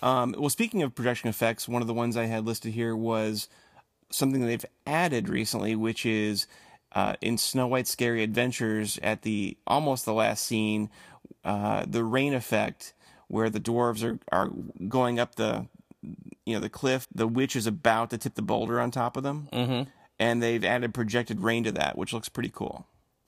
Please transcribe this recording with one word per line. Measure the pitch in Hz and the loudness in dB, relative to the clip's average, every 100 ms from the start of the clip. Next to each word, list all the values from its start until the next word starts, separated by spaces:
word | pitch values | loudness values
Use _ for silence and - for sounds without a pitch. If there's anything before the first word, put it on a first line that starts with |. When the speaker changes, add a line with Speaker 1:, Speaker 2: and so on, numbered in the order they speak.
Speaker 1:
Um, | 127 131 123 104 | 2 4 2 0
well, | 143 | 0
speaking | - 226 202 | 0 0 0
of | 143 | -2
projection | - 123 120 117 | 0 0 0 -2
effects, | 104 113 113 - | 2 0 0 -2
one | 120 | 0
of | 113 | 0
the | |
ones | 117 120 117 | 0 0 0
I | 113 | 0
had | 113 110 | 0 -2
listed | 113 113 | -4 -4
here | 113 117 110 | -2 -2 -2
was | 113 113 110 107 - - _ - _ _ _ | 0 0 0 -2 -6 -14 _ -20 _ _ _
something | - 135 135 | 0 2 2
that | 120 | 2
they've | 117 - _ - | -2 -6 _ -2
added | 156 175 123 101 | 0 2 0 0
recently, | 123 110 117 101 110 | -2 -2 -2 -2 0
which | 110 110 117 | -2 0 0
is, | 110 107 101 - - - - _ | 2 2 0 -4 -12 -20 -20 _
uh, | 98 101 - | 0 0 0
in | - 117 | -2 0
Snow | - 131 127 | 0 0 2
White's | 127 123 | 0 0
Scary | - 120 117 | 0 2 2
Adventures | 110 110 123 120 113 107 107 - | 2 2 2 2 0 0 -2 -2
at | 104 107 | -2 -2
the, | 110 107 98 - - | -2 -2 -2 -4 0
almost | 143 151 127 - | 2 4 0 0
the | |
last | 110 110 110 - | 2 2 0 0
scene, | 110 107 107 107 - - - - - | 0 2 0 -2 -8 -20 -20 -20 -8
uh, | - 101 104 104 - | -4 -2 0 0 0
the | 110 | 0
rain | 113 127 143 135 | 0 2 2 0
effect | - 110 107 - - - - - - | 0 0 0 -4 -16 -20 -20 -20 -4
where | 107 113 | 0 0
the | 107 | 0
dwarves | 113 117 120 110 | 0 2 2 2
are, | 117 113 - | -2 -4 0
are | - - - - - 95 | 0 0 -4 -10 -8 -2
going | 131 123 120 | 2 2 2
up | 120 - | -2 0
the, | 110 113 120 - _ - - - - - - | 0 -2 -6 -14 _ -18 -16 -16 -18 -10 -4
you | |
know, | 113 | -4
the | 107 | -4
cliff. | - 135 131 - - | -2 2 2 -2 -2
The | 113 | 0
witch | 117 135 131 | 2 2 0
is | 110 | 0
about | 98 117 110 117 | 2 2 2 0
to | 117 | -4
tip | 139 - | -4 -4
the | |
boulder | 107 113 113 117 | 0 0 2 0
on | 120 | 0
top | 127 120 135 | 0 -2 -2
of | |
them. | 139 147 147 | -4 -6 -6
Speaker 2:
Mm-hmm. | 120 123 123 135 - _ - | -2 0 -2 -4 -12 _ 0
Speaker 1:
And | 113 117 | 2 4
they've | 117 117 | 2 2
added | 95 123 120 | 2 0 0
projected | 123 110 120 117 104 | -2 0 0 0 -2
rain | 104 117 | 0 2
to | 113 | 0
that, | 78 73 - | 0 -2 -2
which | - | -6
looks | 117 - | -6 -6
pretty | - - | -6 -6
cool. | - 117 - - _ _ _ | -6 -8 -8 -16 _ _ _